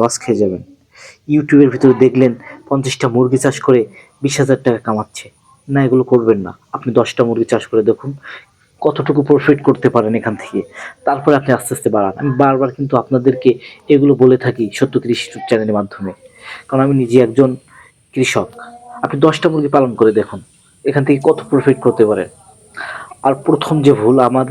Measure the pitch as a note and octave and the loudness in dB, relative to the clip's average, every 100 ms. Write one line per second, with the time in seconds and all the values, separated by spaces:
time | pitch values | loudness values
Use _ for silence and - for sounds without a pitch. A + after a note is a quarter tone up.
0 | A#2 - - G#2 G2+ F2+ - _ _ _ | -2 -2 -4 -2 -2 -4 -10 _ _ _
1 | - - - D3+ D3 D3 C#3 B2+ C3+ B2 | -20 -16 -2 -2 2 4 4 4 2 4
2 | C3 B2+ B2+ A#2+ - - - C#3 C3+ - | 4 4 0 0 -10 -20 -6 -4 -4 -4
3 | C3+ A#2 B2+ C3 C#3 C3 - B2+ A2 - | -2 0 0 0 0 -2 2 2 0 -8
4 | - _ C#3 C#3+ C#3 C3+ C3 A2+ A#2 G#2+ | -20 _ -4 -2 0 0 0 -2 -2 -6
5 | G#2+ - - _ _ _ - C#3 C3+ C3 | -6 -12 -20 _ _ _ -4 0 2 0
6 | B2+ B2+ A2+ G#2+ F#2 - _ - B2+ A#2+ | 2 2 2 0 -2 -12 _ -10 -4 0
7 | A2+ - A#2 A2+ A2+ A#2 - A2+ G#2+ G#2+ | 0 0 -2 -2 -2 -4 -2 -2 0 -2
8 | C3+ C#3+ - - - _ _ _ D3+ D3 | -6 -14 -16 -20 -20 _ _ _ -4 -2
9 | C#3+ D3 C#3 C#3+ C#3+ C#3+ - C3+ B2 A#2+ | -2 0 2 2 2 0 0 0 0 0
10 | G#2+ A2+ A2+ G#2+ - G2+ F2+ - - - | 0 -2 -4 -8 -8 -8 -8 -12 -20 -8
11 | - C#3 D3 C#3+ C#3 B2+ - C3+ - G#2+ | -4 -2 0 0 0 -2 -4 -2 0 0
12 | G2 F#2+ C#3+ B2+ C#3 C3+ C3+ B2 C#3 C3 | -2 -2 -4 0 2 2 -2 -4 -2 -2
13 | - B2+ B2+ B2+ C3 A#2+ - - - D3 | 0 0 0 2 2 0 -4 -10 0 2
14 | C#3+ B2+ B2+ B2+ B2 A#2+ A2 - C3+ - | 4 2 2 2 0 -4 -6 -4 -4 -2
15 | A#2+ A#2 - - - A2+ G#2+ G#2 G2+ - | -4 -4 -6 -14 -4 -2 0 -2 -4 -8
16 | F#2+ F2+ _ _ - - - C3+ C#3 C#3 | -12 -12 _ _ -20 -20 -6 -2 0 0
17 | A#2+ B2+ A#2 A#2 C3 C3 _ - - _ | 2 2 4 2 0 0 _ -20 -20 _
18 | _ - C3 A2+ F#2+ - - - - - | _ -4 -2 -2 -6 -10 -20 -20 -20 -10
19 | - C#3+ D#3+ D#3 F3 D#3+ C#3+ C#3+ C3 A2 | -8 0 0 2 -2 0 2 2 2 2
20 | A2 G#2+ G2+ G2 - _ _ _ C3+ C#3+ | 2 2 -2 -8 -18 _ _ _ -4 -2
21 | C#3 C#3 D#3+ D3+ - C#3 C#3 C3+ B2+ A2+ | 0 0 0 -2 0 0 2 0 0 2
22 | A2 G2 F2 - _ _ _ - - - | 2 0 -4 -12 _ _ _ -18 -16 -16
23 | - - C3+ C#3 - D3+ - D#3 C#3+ A#2 | -18 -6 -4 -2 -2 -2 -2 0 2 2
24 | A2 C3+ A#2+ B2+ B2+ | 2 2 2 0 -4